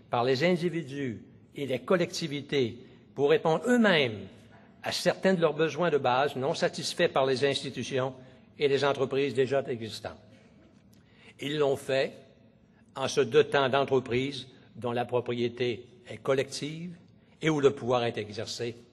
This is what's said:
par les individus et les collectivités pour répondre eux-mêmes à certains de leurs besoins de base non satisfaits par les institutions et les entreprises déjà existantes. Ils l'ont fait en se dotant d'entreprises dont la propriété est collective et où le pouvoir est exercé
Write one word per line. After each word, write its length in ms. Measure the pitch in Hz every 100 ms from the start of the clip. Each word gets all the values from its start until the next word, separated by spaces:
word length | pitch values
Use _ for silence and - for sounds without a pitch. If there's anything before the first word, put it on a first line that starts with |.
| -
par 140 | 123
les 200 | 123 131
individus 800 | 170 175 175 165 131 143 131 98 - - -
et 120 | - 131
les 140 | 123
collectivités 1000 | - 185 170 - 160 143 - 143 117 - - - -
pour 160 | - 143
répondre 320 | 156 165 160 247
eux-mêmes 520 | 247 208 160 127 104 95 - - - - -
à 100 | -
certains 420 | - 170 - 190
de 60 | 185
leurs 140 | 165
besoins 360 | 147 160 139 175
de 80 | 143
base 380 | 123 127 147 131
non 180 | 139
satisfaits 540 | 160 170 - 139 - 170
par 180 | 147 135
les 180 | 127
institutions 680 | 139 135 139 127 117 135 135 - - - - -
et 100 | 143
les 160 | 135
entreprises 500 | 139 120 131 135 139
déjà 280 | 117 123 135 127
existantes. 500 | 117 110 - 90 82 - - - - - _ _ - _ - - -
Ils 180 | 139 151
l'ont 180 | 139 127
fait 360 | - 135 175 - - - - _ _ _ _
en 140 | - 131
se 120 | 147
dotant 480 | 120 143 - 143 135
d'entreprises 800 | 139 135 131 120 123 139 139 - - - 110
dont 160 | 120
la 120 | 120
propriété 840 | 120 123 120 120 120 120 123 104 - - -
est 100 | 110
collective 800 | - 135 131 - 143 160 180 170 - - _ -
et 100 | 160
où 100 | 151
le 100 | 135
pouvoir 340 | - 117 123
est 140 | 117 113
exercé 580 | 104 104 101 - 120 - -